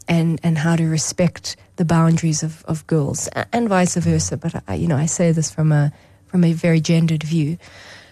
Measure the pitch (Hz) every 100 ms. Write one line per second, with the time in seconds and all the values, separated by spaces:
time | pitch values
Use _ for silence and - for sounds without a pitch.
0 | - 170 165 160 170 160 160 165 160 156
1 | - - 170 - - - _ - 160 165
2 | 165 165 165 156 160 156 - 156 - 160
3 | 143 143 - - - 233 226 190 180 175
4 | 165 160 - 143 165 - - 151 170 135
5 | 160 - 170 165 156 - 156 147 147 -
6 | _ _ _ 180 170 165 175 165 156 165
7 | 165 156 156 165 147 170 - - - -
8 | -